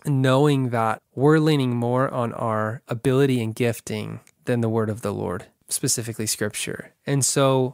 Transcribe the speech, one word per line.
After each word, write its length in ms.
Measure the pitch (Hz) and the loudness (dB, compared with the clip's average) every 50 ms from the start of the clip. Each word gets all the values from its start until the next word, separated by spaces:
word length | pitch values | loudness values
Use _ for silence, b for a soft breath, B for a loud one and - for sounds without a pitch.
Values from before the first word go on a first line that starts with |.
| - | -4
knowing 640 | 147 143 131 131 131 131 135 147 151 143 135 131 123 | -2 0 2 4 4 4 4 4 4 2 2 0 0
that 320 | 117 117 113 113 110 - - _ _ | 0 0 0 0 -2 -4 -8 _ _
we're 240 | 123 131 147 156 160 | 2 4 4 4 4
leaning 360 | 156 156 151 143 131 123 120 | 4 4 2 2 2 0 0
more 340 | 120 117 120 123 127 135 135 | 0 0 0 0 0 0 0
on 220 | - 127 120 117 113 | -2 -2 -4 -4 -4
our 480 | - 117 117 110 107 107 110 113 131 - - | -4 -4 -2 -2 -2 -2 -4 -4 -6 -8 -8
ability 540 | 127 113 - 139 127 131 143 135 127 123 | -6 -4 0 2 2 4 2 2 2 0
and 140 | 113 110 110 | -2 -4 -2
gifting 640 | - 123 117 113 - - - 110 107 104 107 107 110 - _ _ _ _ | -2 0 0 0 -2 -6 -8 -6 -6 -6 -8 -10 -12 -14 _ _ _ _
than 160 | - 123 120 | -2 -2 0
the 80 | 117 113 | 0 0
word 200 | 110 113 110 107 | 0 0 0 -2
of 120 | 107 113 | -2 -4
the 120 | - 104 98 | -4 -4 -4
Lord, 320 | 104 104 95 90 92 - - _ _ _ - | -4 -4 -6 -6 -8 -10 -14 _ _ _ -10
specifically 600 | - - - 135 - - 110 117 110 - 110 107 | -6 -4 -2 -2 -2 -2 -4 -6 -6 -6 -6 -4
Scripture. 640 | - - 110 104 - - - - - - - - _ _ _ - | -4 -4 -4 -4 -4 -6 -8 -8 -8 -10 -12 -16 _ _ _ -2
And 180 | 143 139 131 | 0 0 0
so 480 | - - 147 139 135 135 131 127 127 | 2 2 4 4 4 4 4 2 0